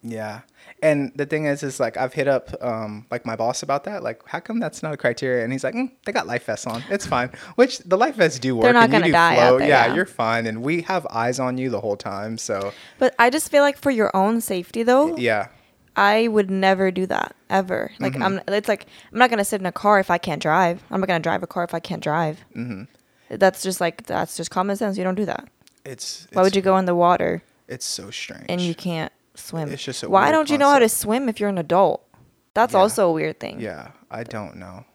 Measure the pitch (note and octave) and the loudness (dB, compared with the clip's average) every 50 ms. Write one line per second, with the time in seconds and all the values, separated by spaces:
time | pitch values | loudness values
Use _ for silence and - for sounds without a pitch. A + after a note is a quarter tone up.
0 | - A#2 A#2 A2 A2 A2 G#2 - - _ _ _ _ - - _ - D#3 D3+ C#3+ | -10 -10 -10 -8 -8 -10 -10 -12 -16 _ _ _ _ -20 -14 _ 2 2 2 2
1 | C#3 B2+ - C#3 D3 C#3+ - D3+ D3+ D3 C#3+ C#3 - C#3 C3 - C3+ A2+ A2+ - | 0 -4 -4 -6 -6 -4 -2 -2 -2 -2 -2 -2 -4 -8 -4 -2 -2 -2 -2 -4
2 | B2+ B2+ - D3+ C#3 C#3 C#3 B2+ - - - - - B2 A2+ A2 A2 G#2+ G#2 G#2 | -4 -4 -2 -2 0 2 2 0 0 -4 -14 -8 -6 -6 -4 -4 -6 -8 -10 -12
3 | A2+ _ - A#2+ - A#2+ A2+ G#2+ A2+ A#2 - - - D3 C#3 C#3+ - - G#3 G3 | -12 _ -10 -8 -6 -6 -4 -2 -2 -2 -2 -4 -4 -4 -4 -4 -2 -6 -10 -6
4 | - - A2+ - _ - - D#3+ - - A3+ A#3 A#3 D#3+ - - - D#3 D3+ C#3 | -6 -8 -8 -10 _ -10 -10 -10 -8 -6 -4 -4 -4 -4 -6 -8 -8 -8 -8 -2
5 | - B2+ A#2+ - - C3 B2+ B2 A2+ A#2 C3 C3+ C3 C3 - A#2+ C3 - _ _ | -2 -2 -2 -2 -2 0 0 0 0 -2 -4 -4 -4 -4 -4 -4 -6 -6 _ _
6 | _ - G#3 A#3+ - E2+ A#2 A#2+ - - A2 - - B2+ A2 A#2+ C3+ - - - | _ -4 -4 -4 -2 -2 -4 -6 -4 -4 -8 -6 -6 -8 -8 -8 -6 -4 -6 -6
7 | - - - B2 B2 B2+ - - - - F3+ - A#3+ C4+ - - - F3+ F3+ F#3+ | -4 -2 -2 -2 -2 -2 -6 -14 -20 -14 2 2 2 2 2 -8 -2 0 2 2
8 | A#3 D#4+ D4 G#3+ F#3 D#3+ - C3 A#2 C3 B2+ A#2 - A#3+ B3 A#3+ A3+ A3+ C4 G#3+ | 2 0 2 2 2 2 2 0 -2 -2 0 4 6 6 8 6 6 6 4 4
9 | - E3+ E3 E3+ E3+ E3+ E3 D#3 E3 E3 - B2+ C#3+ D3 D3 B2+ A#2 A#2+ - D#3+ | 4 4 4 4 4 6 6 6 6 6 6 6 6 6 6 6 6 4 2 0
10 | F#3 - - - A#2+ A2+ A2+ A#2 A2+ A2+ G#2+ A2 A#2+ C#3 D#3+ F3 D#3+ - F#3+ F#3 | -2 -4 -2 -2 0 0 0 0 0 -2 -4 -4 -4 -2 -2 -2 -2 -2 -4 -4
11 | D#3 - - A2+ A#2 A#2+ B2+ C3 C3 B2+ B2+ B2+ B2+ C3 A#2 G2+ F#2+ A2 G2+ G2+ | -4 -4 -4 -2 0 0 0 -2 -2 -4 -2 -2 -4 -2 -4 -2 -2 -2 -4 -2
12 | - A2 G2 G2 G2+ A2 A2+ A2 - - A2 G2 G2 G2 - - - - - _ | -4 -8 -8 -8 -8 -8 -8 -8 -6 -4 -4 -4 -4 -6 -8 -10 -20 -20 -6 _
13 | - B3+ - - A#3 B3 B3+ D#4 - - - C#4+ C#4+ C#4+ C#4 - - C#4+ C4+ A3+ | 0 0 2 4 2 4 4 0 -4 0 2 4 4 4 2 0 -2 -2 0 2
14 | G#3+ G3 - F#3+ F#3+ G3+ A3+ A#3 A3+ - G3+ F#3 F3 - - A3+ A#3 A#3 B3 C4 | 0 0 2 2 0 2 0 -2 -2 -4 -6 -6 -6 -8 -6 -4 2 4 4 4
15 | D4 D#4+ E4+ D#4 - A#2 A2 G#2 G2 - _ _ _ _ _ _ _ _ _ - | 4 2 0 -2 0 0 0 0 -2 -6 _ _ _ _ _ _ _ _ _ 2
16 | G3+ G3+ G#3+ A3 A#3 A#3 G#3+ G#3+ G3+ F#3+ F#3+ F#3+ F#3+ F#3+ G3 F#3 F#3+ F#3+ F#3 F#3+ | 4 4 4 4 2 2 2 0 0 0 0 0 2 2 2 4 2 0 0 -2
17 | F#3 F3+ - G1+ G1+ - - _ _ _ - F#3+ F#3+ F#3 F3+ - - - - - | -4 -2 -2 -4 -4 -4 -8 _ _ _ -2 -2 0 0 -4 -4 -4 -6 -8 -6
18 | - - C3 C#3 - F#3+ G3 F#3+ - - G3 G#3 G#3 - - - - _ - - | -6 -4 -4 -2 -2 -2 -2 -4 -4 -2 -2 -2 0 0 -4 -4 -4 _ -20 -20
19 | - - - A3 B3 B3+ A#3 G#3+ G3+ - - G3+ F#3+ F3+ - - - G3+ G#3 G3+ | -20 -12 0 2 2 4 4 0 0 -2 -2 -4 -4 -4 -6 0 2 4 4 4
20 | F#3+ - F3 F3 - - D#3 D3 - D#3+ D#3 F3 F#3+ E3+ E3+ F#3 - _ - F#3+ | 4 2 0 -2 0 -4 -6 -2 0 2 2 4 4 2 0 -2 -8 _ -4 -4
21 | F#3+ F#3+ F3+ E3 D#3 E3 E3+ F#3 F#3 E3+ - F#3 F3 F3 - E3 E3 - F3+ - | -2 0 -2 -2 0 -2 -2 -2 -4 -6 -6 -6 -6 -4 -4 -8 -6 -6 -8 -6
22 | - - D3 D#3+ E3+ D#3 D3+ - - _ _ - A#2 B2 A2+ F#2+ G#2 - _ _ | -4 -2 -2 0 -2 -2 -4 -8 -14 _ _ -10 -8 -8 -8 -10 -12 -16 _ _
23 | _ _ _ _ _ _ - - G3 F#3+ F#3 - - F#3+ F#3 - F#3 E3 E3 - | _ _ _ _ _ _ -2 2 2 2 2 2 -6 -6 -4 -2 -2 -4 -4 -6
24 | - - - - F3+ E3+ - - E3+ - - F#3+ F#3 G3+ G3+ G3+ A#3 G#3 F#3+ G3+ | -12 -6 -4 -4 -4 -4 -6 -10 -10 -6 -4 -4 -2 -2 -2 -2 -2 -4 -4 -2
25 | F3+ F#3 F#3 F#3 G#3+ F3 - - - - _ _ _ _ _ _ _ C#3 C3 A#2+ | -2 -4 -2 -2 -4 -4 -4 -8 -8 -14 _ _ _ _ _ _ _ -16 -14 -12
26 | - - - - - _ - G3 F#3 F#3+ G3 G3 F#3 F#3+ F#3+ F#3+ F#3+ F3+ F3 F3 | -12 -12 -12 -14 -16 _ 0 2 2 4 4 2 2 4 2 2 2 2 2 4
27 | F3 F3 F3+ - - - F2 E3+ _ _ _ _ _ _ - B2+ - - - - | 4 4 4 4 2 -2 -2 -4 _ _ _ _ _ _ -14 -10 -8 -8 -8 -8
28 | G2 G2+ A2 - - - - - - - F3 F3+ F3+ F3 E3+ - - F3+ E3+ D#3+ | -10 -12 -12 -12 -12 -12 -14 -18 -8 -6 -4 -2 -2 -4 -4 -4 -6 -6 -4 -4
29 | D#3 - _ _ _ _ _ - - - - E3 D#3 D3 D3+ C#3 - - B2+ - | -6 -8 _ _ _ _ _ -20 -18 -10 -8 -6 -6 -6 -8 -8 -8 -8 -8 -8
30 | - - F#3+ F#3+ G3 C#4+ D#4 D#4 D#4 C#4+ D4 C#4+ C#4+ C#4 C#4+ C#4 A#3+ A3 - - | -6 2 4 4 6 6 4 4 2 2 2 4 6 6 8 8 6 6 4 0
31 | - G#3 A3 B3+ C#4 B3+ G#3+ - G#3 G#3 G3 F#3 E3 D3+ E3 F3+ G3 E3 - - | -2 -2 -2 0 0 -2 -2 -2 -2 -2 -2 -2 -2 2 4 4 4 4 2 -2
32 | _ _ _ _ _ _ _ _ _ _ _ G3+ A3+ B3 - G3 F#3 G#3+ G#3+ - | _ _ _ _ _ _ _ _ _ _ _ 0 0 2 4 4 4 4 4 2
33 | G3+ F3 E3 D#3+ D3+ D#3 D#3 _ - - - - A2+ G#2 F2+ D2 - - - _ | 2 2 2 2 -2 -4 -6 _ -12 -12 -10 -8 -10 -10 -10 -10 -16 -18 -20 _
34 | _ _ - A2 A#2+ - - A2 G#2 E2 - - F#2 F#2 F#2 F#2 B2 _ _ | _ _ -12 -12 -12 -10 -10 -12 -12 -12 -14 -16 -18 -18 -18 -20 -20 _ _